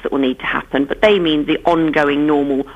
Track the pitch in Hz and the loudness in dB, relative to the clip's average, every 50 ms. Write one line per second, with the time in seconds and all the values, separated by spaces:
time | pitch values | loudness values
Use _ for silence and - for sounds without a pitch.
0 | - - - 135 135 127 127 - - - 135 135 - - - 135 139 139 - - | -8 -4 -2 0 0 0 -2 -4 -6 -6 -6 -6 -6 -4 -2 -2 -2 -2 -2 2
1 | - 214 208 196 175 160 156 151 147 147 156 - - 170 170 165 160 156 143 156 | 2 4 4 4 2 0 0 0 0 -2 -2 0 2 2 2 2 2 0 2 0
2 | 147 143 143 143 147 151 151 143 143 143 139 131 139 - - | 0 2 2 0 2 2 2 2 0 0 -2 -2 -4 -6 -10